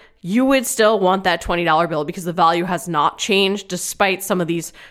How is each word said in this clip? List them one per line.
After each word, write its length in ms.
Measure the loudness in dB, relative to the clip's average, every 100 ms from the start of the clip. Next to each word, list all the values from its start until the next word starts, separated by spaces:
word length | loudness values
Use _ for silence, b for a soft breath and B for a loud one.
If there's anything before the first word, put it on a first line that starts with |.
| b b
you 200 | -2 0
would 200 | 4 2
still 360 | 0 2 4 4
want 240 | 2 2
that 160 | 0 -2
twenty 240 | -2 -2
dollar 240 | 2 2 0
bill 160 | -2
because 180 | -6 -8
the 100 | -6
value 300 | 2 2 2
has 240 | -2 -4 -4
not 320 | 0 0 -2
changed 480 | 0 2 2 0 -6
despite 560 | -8 -6 -2 0 -2
some 180 | -2 -2
of 60 | -2
these 260 | -4 -6 -14 B